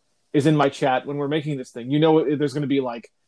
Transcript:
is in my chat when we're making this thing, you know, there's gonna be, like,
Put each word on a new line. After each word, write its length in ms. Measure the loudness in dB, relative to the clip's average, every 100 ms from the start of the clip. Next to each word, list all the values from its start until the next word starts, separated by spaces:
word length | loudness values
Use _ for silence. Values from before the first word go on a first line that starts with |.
| _ _ _
is 140 | 2 2
in 80 | 4
my 100 | 2
chat 360 | 2 0 0 -2
when 120 | -6
we're 120 | -4
making 280 | -4 -4 -8
this 140 | -10
thing, 180 | -12 -2
you 100 | 2
know, 360 | 4 4 2 -2
there's 180 | -4
gonna 140 | -4 -2
be, 140 | -2
like, 280 | -2 -10 -16 _